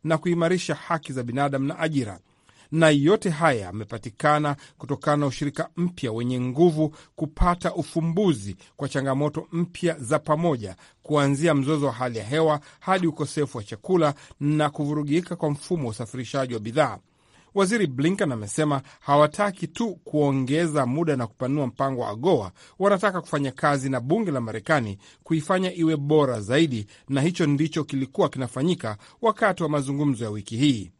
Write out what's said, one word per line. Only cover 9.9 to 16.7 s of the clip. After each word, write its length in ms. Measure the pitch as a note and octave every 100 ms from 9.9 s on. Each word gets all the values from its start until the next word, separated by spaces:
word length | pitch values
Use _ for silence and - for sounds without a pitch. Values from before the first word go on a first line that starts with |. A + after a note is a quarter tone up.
| D3+
za 200 | A#2 D3+
pamoja, 580 | - D#3 E3+ B2 G2+ F2+ - _
kuanzia 520 | - D3+ C#3 C#3 E3
mzozo 320 | C#3+ C3+ D#3 C#3
wa 60 |
hali 260 | A2+ B2+ A2+
ya 60 |
hewa 360 | G#2 D3+ D#3+ D3 - -
hadi 260 | - F#3 E3+
ukosefu 520 | D3 C#3+ - C#3+ A#2+
wa 60 |
chakula 500 | G#2 A2 - F#3 D3+ C#3+ - -
na 300 | C#3+ D3+ D3+
kuvurugika 680 | D3 D3 D3+ D3 D#3 F3 F3
kwa 140 | D#3
mfumo 340 | D3 - F3
wa 60 | B2
usafirishaji 640 | - A#2 B2+ A#2+ C#3+ C3
wa 60 | A#2
bidhaa. 380 | G#2+